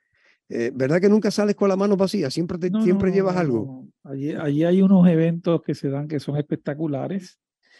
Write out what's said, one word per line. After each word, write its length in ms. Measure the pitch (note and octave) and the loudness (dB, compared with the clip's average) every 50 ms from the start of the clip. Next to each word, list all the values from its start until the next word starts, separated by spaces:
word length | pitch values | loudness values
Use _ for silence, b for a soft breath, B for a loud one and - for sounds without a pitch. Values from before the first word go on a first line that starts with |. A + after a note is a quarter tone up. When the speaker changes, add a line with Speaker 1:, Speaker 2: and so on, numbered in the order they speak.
| _ _ _ _ _ _ _ _ _ - | _ _ _ _ _ _ _ _ _ -10
Speaker 1:
Eh, 220 | - A#2 A#2 A#2+ | -6 -4 -4 -4
¿verdad 280 | C#3 B2+ C3 C3 D#3+ F#3 | -2 -2 -2 0 0 2
que 80 | F#3 G3+ | 4 4
nunca 240 | G#3 A3 F#3 G#3 | 2 4 2 0
sales 240 | - - G#3 G#3 G3 | -2 0 -2 -2 0
con 120 | - G#3 G3 | 0 0 0
la 60 | F#3+ | 0
mano 220 | F#3+ G3 G#3 G3+ | 0 0 0 2
vacía? 340 | F3+ G3 F#3 - G3+ D3+ C3 | 0 0 -2 -2 -2 -4 -4
Siempre 280 | - D#3 F3+ E3 F3+ E3+ | -4 -4 -4 -4 -6 -6
te, 120 | F3 F#3 | -4 -4
Speaker 2:
No, 140 | F#3+ A3 A3 | -2 0 2
Speaker 1:
siempre 240 | - G3+ G3 G3 F#3 | 2 2 2 2 0
Speaker 2:
no, 60 | F#3 | 2
Speaker 1:
llevas 180 | G3 F#3+ F#3 F3+ | 2 0 0 0
Speaker 2:
no, 60 | F3+ | 0
Speaker 1:
algo. 240 | E3+ C#3+ A#2+ A2 G2 F2+ F2 - C3+ - _ _ - | 0 0 0 -2 -4 -6 -10 -16 -18 -20 _ _ -16
Speaker 2:
no. 60 | D3 | -14
Allí, 180 | C3+ C3+ C#3 D3+ | -10 -8 -8 -6
allí 300 | E3+ - E3 D3 C#3+ D3+ | -6 -6 -4 -2 0 0
hay 200 | D#3+ E3+ F3+ F#3+ | 2 2 4 4
unos 260 | F#3+ F#3+ G3 F#3 F3 F3+ | 6 6 6 8 8 6
eventos 540 | E3 D#3+ E3 E3+ E3 E3+ - F3 E3 D#3 | 6 4 2 2 0 -2 -2 0 0 0
que 120 | - - D3 | 0 -4 -6
se 140 | - - C#3 | -4 -4 -6
dan 180 | C3+ C#3 D3 | -4 -4 -6
que 140 | D3+ D#3 C#3 | -6 -6 -6
son 160 | - - C#3+ | -6 -4 -4
espectaculares. 1040 | D3 D3 - E3 D#3 - D#3+ D3 D3+ D#3+ D3+ C#3 C3 C3+ C#3+ F#3 F#3+ F3+ - _ _ _ _ _ _ b b b b | -4 -4 -4 -6 -6 -6 -8 -6 -6 -4 -4 -4 -4 -6 -6 -6 -8 -8 -10 _ _ _ _ _ _ b b b b